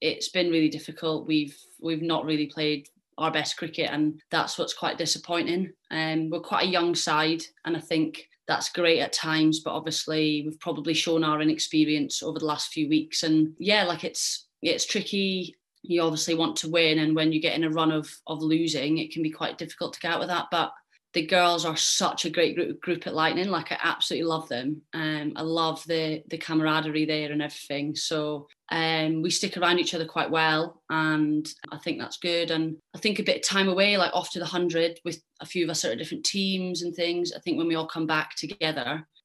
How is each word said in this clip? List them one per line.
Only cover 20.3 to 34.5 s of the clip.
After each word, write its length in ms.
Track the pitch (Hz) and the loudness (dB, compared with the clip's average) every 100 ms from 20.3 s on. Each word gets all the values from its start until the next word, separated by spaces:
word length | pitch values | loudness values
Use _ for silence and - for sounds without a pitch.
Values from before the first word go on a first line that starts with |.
| 170 143 | -2 0
But 200 | 170 165 - _ _ _ | -2 -2 -4 _ _ _
the 120 | 175 160 | -2 4
girls 400 | 185 175 170 160 | 6 6 4 0
are 100 | 151 | 0
such 480 | - - 180 - | 0 2 0 0
a 60 | 170 | -2
great 260 | 170 160 165 | 2 2 2
group, 240 | 147 147 | -4 -4
group 280 | - 165 - | -4 -4 -2
at 80 | 151 | 0
Lightning. 340 | 160 170 196 | 2 2 0
Like, 220 | 170 - | -2 -2
I 80 | - | -2
absolutely 480 | 165 - - 147 165 | -2 0 -2 -2 -2
love 180 | 160 - | -2 -4
them. 360 | 123 131 147 - | -4 -4 -6 -8
Um, 400 | 160 156 151 147 - | -4 -2 -2 -4 -4
I 60 | |
love 420 | 160 165 160 156 160 | -2 0 0 -2 -2
the, 340 | 165 160 156 - | -2 0 -4 -6
the 100 | 165 | -10
camaraderie 680 | - 160 156 156 156 151 156 | 0 2 4 2 2 0 0
there 260 | 151 151 | 0 -2
and 100 | 151 | -2
everything. 540 | 147 - - 143 147 151 | -4 -6 -8 -4 -4 -4
So, 520 | - 156 151 147 147 _ - | -2 -2 -2 -4 -10 _ -4
um, 540 | 165 160 160 156 160 | 0 2 2 2 0
we 80 | 175 | 0
stick 260 | - 196 185 | 0 -2 0
around 220 | 175 175 | 2 2
each 160 | 175 170 | 0 -2
other 100 | 160 | -4
quite 240 | 160 - | -2 0
well, 540 | 160 160 156 165 - - | 2 4 4 0 -6 -4
and 600 | 160 156 156 151 151 156 - - | 0 2 2 2 2 -2 -12 -14
I 80 | 147 | -8
think 180 | 170 - | -6 -6
that's 200 | 120 - | -6 -6
good. 340 | 175 170 165 | -2 0 0
And 260 | 160 160 156 _ | 0 0 -4 _
I 60 | - | -2
think 180 | 214 202 | 0 0
a 60 | |
bit 140 | 196 - | 0 0
of 40 | |
time 260 | - 196 190 | 2 2 2
away, 300 | 185 202 202 | 4 4 4
like, 160 | 175 | 2
off 160 | 180 180 | 0 -2
to 60 | 175 | -6
the 60 | |
Hundred, 540 | 160 | -4